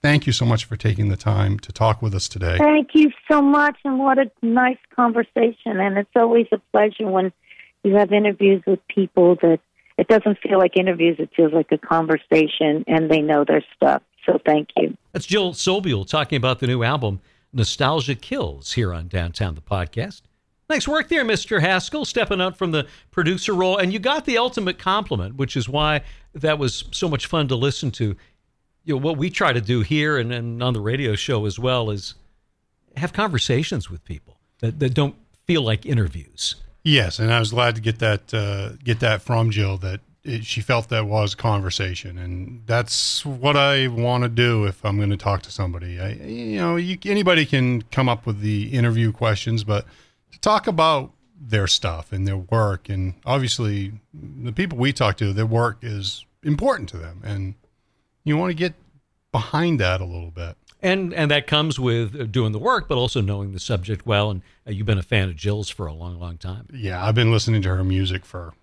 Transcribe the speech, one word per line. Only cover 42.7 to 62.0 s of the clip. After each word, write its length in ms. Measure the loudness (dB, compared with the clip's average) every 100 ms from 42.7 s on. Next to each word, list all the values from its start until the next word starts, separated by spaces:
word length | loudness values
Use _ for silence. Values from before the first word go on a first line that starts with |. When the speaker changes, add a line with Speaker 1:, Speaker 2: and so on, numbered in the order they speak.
| -2 -2 -4 -4 -4 -8
Speaker 1:
what 300 | -2 0 2
I 320 | 4 2 0
wanna 400 | 0 0 0 0
do 380 | 2 2 2 0
if 180 | -2
I'm 160 | -2 0
gonna 160 | 0 0
talk 280 | -2 -4
to 80 | -6
somebody. 460 | -6 -6 -6 -10 -8
I, 100 | -8
you 480 | -8 -10 -10 -6 -2
know, 180 | 0 -2
you, 220 | -4 -6 -2
anybody 400 | 0 4 4 4
can 380 | 2 2 0
come 260 | -4 -2 0
up 160 | 0 -2
with 160 | -4
the 320 | -2 -2 -2
interview 400 | 0 2 2 0
questions, 500 | 0 0 0 0 -2
but 220 | 0 -2 -2 -18 _ _ _
to 80 | -4
talk 280 | 0 2 0
about 440 | 2 2 2 -2 _ _ _
their 280 | -4 -2 0
stuff 440 | 0 -2 -6 -8
and 160 | -4 -2
their 100 | -4
work, 520 | -2 0 0 -2 -6
and 260 | -4 -4 -6 -4
obviously 680 | -2 -2 -2 -2 -2 -6 -10 _
the 380 | -20 -18 -12 -8
people 240 | -4 -4 0
we 160 | -2
talk 240 | 2 0 0
to, 160 | -2
their 120 | 0 0
work 340 | 2 0 -4
is 440 | -8 -8 -8 -10 -18 _
important 440 | -4 0 0 -2 -6
to 80 | -12
them, 240 | -14 -14 -8
and 300 | -6 -8 -10 _ _ _ _ _ _
you 140 | -2 0
wanna 160 | 0
get 220 | -2 -4 -6 _ _ _ _ _
behind 480 | -4 -2 0 0 2
that 200 | 0 -2
a 60 | -4
little 260 | -10 -12
bit. 240 | -12 -12 -14 _ _
Speaker 3:
And, 320 | -2 -2 -2
and 180 | -2 0
that 160 | 0 0
comes 320 | -2 0 -2
with, 360 | 0 0